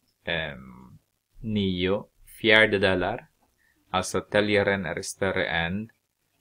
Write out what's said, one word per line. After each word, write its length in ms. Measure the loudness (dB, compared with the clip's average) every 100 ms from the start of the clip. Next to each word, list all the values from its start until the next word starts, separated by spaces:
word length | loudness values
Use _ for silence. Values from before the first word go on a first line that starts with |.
| _ _
Ehm, 760 | -8 -6 -6 -10 -18 -20 -20 -20 _ _ _ -12
nio 640 | -6 -2 -2 0 0 -2 -4 _ -20 -2
fjärdedelar. 840 | 6 6 6 4 2 2 -2 -6 -12 _ _ _ _ _ _
Alltså 320 | -4 -2 -6
täljaren 640 | -2 0 2 2 2 -2 -4
är 160 | -8
större 440 | -10 -4 -2 -2 -2
än 440 | -2 -2 -4 -8 _ _ _ _ _